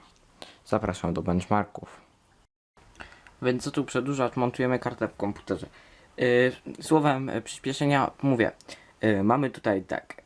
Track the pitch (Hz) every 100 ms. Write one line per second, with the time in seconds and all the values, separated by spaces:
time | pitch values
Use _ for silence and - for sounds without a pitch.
0 | - _ _ _ - - - 107 104 -
1 | 85 82 87 90 - 104 95 - - -
2 | _ _ _ _ _ _ _ _ - -
3 | - - - - 127 123 143 147 135 127
4 | 131 139 120 127 123 - 127 123 123 123
5 | 110 - 101 101 - 95 123 - - -
6 | - - 127 123 127 127 - - - 160
7 | 147 131 135 113 - - 131 139 143 143
8 | - - 139 120 101 - - - - -
9 | 110 101 104 131 135 - 113 95 90 -
10 | - -